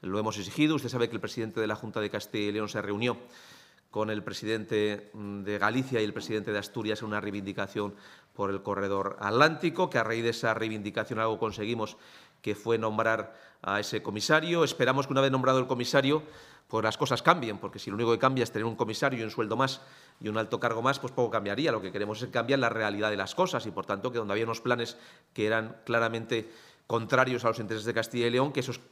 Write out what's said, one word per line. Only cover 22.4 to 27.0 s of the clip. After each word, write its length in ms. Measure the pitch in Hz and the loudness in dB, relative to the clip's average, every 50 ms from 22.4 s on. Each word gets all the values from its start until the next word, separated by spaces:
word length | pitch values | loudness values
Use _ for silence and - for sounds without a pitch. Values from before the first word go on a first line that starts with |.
| 117 117 139 139 | 2 2 2 2
la 100 | 127 117 | 2 2
realidad 420 | 110 113 110 104 104 101 104 107 | 2 0 0 0 0 0 0 0
de 60 | 107 | 0
las 180 | 98 98 95 - | 0 -4 -4 0
cosas 320 | - 180 - - 123 104 | 0 0 2 2 -4 -4
y, 40 | 110 | -4
por 160 | 85 98 95 | -6 -6 -4
tanto, 260 | - 101 98 95 131 | -4 -4 -2 -2 -4
que 60 | 117 117 | -2 -2
donde 140 | 110 101 | -2 0
había 120 | 98 107 113 | 0 0 0
unos 160 | 113 113 113 | -2 -2 -2
planes 380 | - 123 123 120 117 113 - - - - - - _ _ | 2 2 2 2 0 -6 -8 -14 -20 -20 -20 -20 _ _
que 140 | _ - 104 | _ 0 2
eran 320 | 107 110 113 110 110 - - - | 2 2 2 0 -2 -10 -12 -4
claramente 680 | - 117 117 117 113 113 117 113 113 123 113 107 - - - - - - _ _ | 0 2 2 2 2 0 -4 -2 -2 -2 -2 -2 -4 -14 -20 -20 -20 -20 _ _
contrarios 580 | _ 113 117 | _ -2 -2